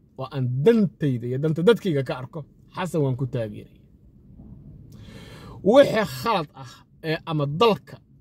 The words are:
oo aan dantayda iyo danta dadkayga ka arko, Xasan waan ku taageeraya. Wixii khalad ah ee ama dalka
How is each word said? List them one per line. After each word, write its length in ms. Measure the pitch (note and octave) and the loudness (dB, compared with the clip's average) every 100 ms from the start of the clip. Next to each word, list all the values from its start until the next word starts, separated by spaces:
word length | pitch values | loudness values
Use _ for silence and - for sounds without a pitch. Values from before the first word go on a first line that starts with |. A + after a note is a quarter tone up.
| _ - | _ -14
oo 80 | C3 | -10
aan 140 | C#3 B2 B2+ | -4 -4 2
dantayda 640 | D3+ A#3 G3 - D3 B2 A#2+ | 4 4 2 0 -2 -2 -4
iyo 100 | C3 | -2
danta 240 | D#3 D#3+ | -2 2
dadkayga 400 | F3+ A3+ G3 C#3+ | 4 2 2 -2
ka 100 | C3 C3+ | -2 -6
arko, 220 | B2+ D#3+ - - - | -10 -14 -16 -20 -16
Xasan 300 | - F3+ E3 | -8 -4 -2
waan 140 | C#3 B2 | 0 0
ku 100 | B2+ | -4
taageeraya. 540 | B2 A2 G#2 - - - - - - - - - - - - - - - - - - - - | -4 -6 -10 -18 -20 -20 -20 -20 -20 -20 -20 -20 -20 -20 -20 -20 -20 -20 -20 -20 -20 -18 -2
Wixii 440 | F3+ C4 C#4 A3 G3+ | 6 8 8 4 -2
khalad 380 | C3 A3 G3+ D#3 | -2 -2 -2 -2
ah 200 | - B2+ - - - | -10 -20 -20 -20 -10
ee 140 | D#3+ D#3+ | -6 -4
ama 220 | - D#3 C#3+ | -4 -2 -2
dalka 480 | D#3 A#3 G3 - - - - | 2 2 2 -4 -20 -20 -20